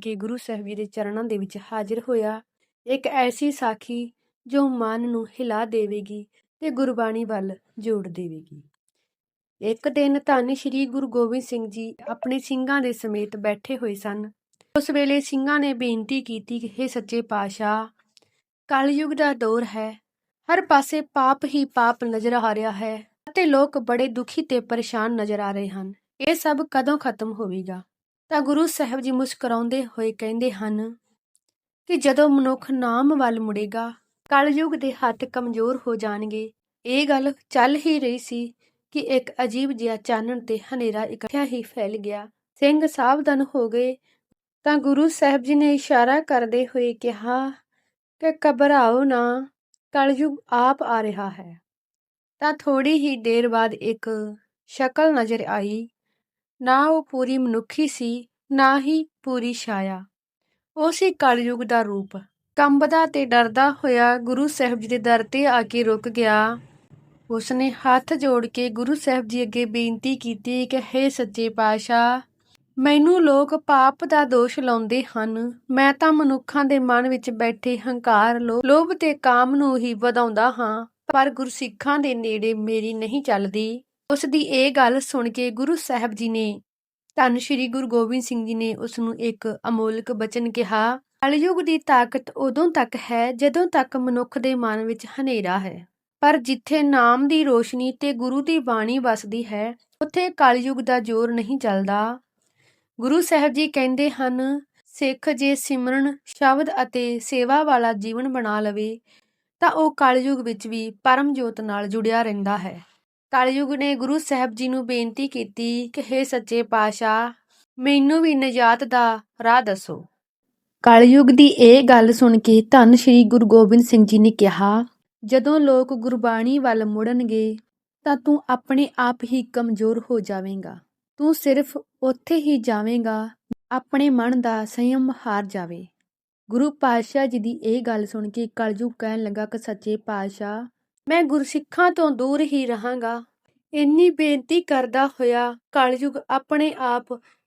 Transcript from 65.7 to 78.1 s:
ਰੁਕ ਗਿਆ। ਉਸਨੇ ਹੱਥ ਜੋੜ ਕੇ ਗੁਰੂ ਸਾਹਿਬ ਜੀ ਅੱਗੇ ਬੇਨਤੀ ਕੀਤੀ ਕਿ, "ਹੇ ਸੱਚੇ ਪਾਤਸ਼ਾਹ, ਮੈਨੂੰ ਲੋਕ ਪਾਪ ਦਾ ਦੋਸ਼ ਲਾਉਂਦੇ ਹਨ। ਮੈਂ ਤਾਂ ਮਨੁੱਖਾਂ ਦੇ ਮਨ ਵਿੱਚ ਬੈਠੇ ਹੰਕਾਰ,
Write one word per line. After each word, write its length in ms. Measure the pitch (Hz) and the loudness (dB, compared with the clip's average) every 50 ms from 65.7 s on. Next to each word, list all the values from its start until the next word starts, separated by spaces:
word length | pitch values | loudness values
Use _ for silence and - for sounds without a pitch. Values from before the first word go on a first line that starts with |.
| 233 240 233 | -2 -2 0
ਰੁਕ 240 | 220 220 220 220 240 | 0 -2 -2 -4 -6
ਗਿਆ। 500 | 220 240 233 220 214 214 214 220 233 240 - - _ _ _ _ - - _ _ _ _ _ - | -4 0 2 2 2 2 2 0 -2 -8 -14 -20 _ _ _ _ -20 -20 _ _ _ _ _ -8
ਉਸਨੇ 400 | 233 226 214 - 262 254 262 269 | -8 -8 -6 -4 -2 -2 -2 -2
ਹੱਥ 440 | 233 - - 269 247 262 262 - 330 | -4 -2 2 2 2 2 2 -2 -4
ਜੋੜ 320 | 277 277 269 254 240 233 | -2 0 0 0 0 0
ਕੇ 220 | 233 - 240 247 247 | -2 -4 -6 -4 -4
ਗੁਰੂ 260 | 214 226 240 247 302 | -4 -4 -4 -4 -4
ਸਾਹਿਬ 320 | 294 - 277 254 254 233 | -2 -2 -2 -2 -2 -2
ਜੀ 160 | 214 226 247 | -4 -4 -4
ਅੱਗੇ 220 | 247 214 214 240 240 | -4 -4 -2 -4 -4
ਬੇਨਤੀ 520 | 220 214 233 233 233 226 226 - 262 269 | -2 -2 -4 -2 -2 -4 -4 -4 -4 -4
ਕੀਤੀ 500 | 254 - 233 233 202 - 240 247 254 254 | -4 -6 -8 -10 -8 -6 -6 -4 -4 -4
ਕਿ, 120 | 254 262 262 | -2 -4 -4
"ਹੇ 320 | 247 - - 262 269 277 | -4 -4 -2 0 0 0
ਸੱਚੇ 380 | 269 - 247 202 202 233 226 226 | 0 -2 -6 -6 -4 -4 -6 -4
ਪਾਤਸ਼ਾਹ, 720 | 220 220 220 214 214 220 214 - 240 233 233 240 247 254 - _ _ _ _ _ _ _ _ _ _ 262 | -2 0 0 0 0 -2 -2 -2 0 2 2 2 0 -2 -6 _ _ _ _ _ _ _ _ _ _ 0
ਮੈਨੂੰ 440 | 262 294 294 294 294 330 359 370 | 2 4 4 6 6 6 6 6
ਲੋਕ 340 | 330 294 277 277 285 277 311 | 6 6 6 4 2 2 -2
ਪਾਪ 480 | 311 - - 285 262 262 269 277 - 339 | -4 0 2 4 4 4 4 2 0 -2
ਦਾ 200 | 277 311 302 294 | 0 2 2 2
ਦੋਸ਼ 360 | 247 254 240 240 247 - - | 4 2 2 2 2 0 -2
ਲਾਉਂਦੇ 420 | 262 247 233 226 226 208 233 254 | -2 0 0 -2 -2 -2 -2 -4
ਹਨ। 500 | 254 - - 226 220 220 220 226 233 240 247 - _ - | -4 -4 -6 -6 -6 -4 -4 -6 -6 -8 -8 -12 _ -2
ਮੈਂ 220 | 262 254 269 277 | 0 2 4 2
ਤਾਂ 200 | 277 269 330 320 | 2 2 2 2
ਮਨੁੱਖਾਂ 520 | 311 302 311 269 269 262 - - - 285 285 | 4 4 4 2 0 0 -4 -4 -2 -2 0
ਦੇ 140 | 269 285 269 | 2 2 0
ਮਨ 300 | 254 247 247 240 247 262 | 2 2 2 2 2 0
ਵਿੱਚ 220 | 262 247 - 254 | -2 -4 -4 -8
ਬੈਠੇ 480 | 233 220 233 226 233 233 - 247 247 226 | -4 -2 -2 -2 -2 -4 -4 -4 -4 -4
ਹੰਕਾਰ, 600 | 233 254 247 240 240 240 | -4 -6 -6 -2 0 2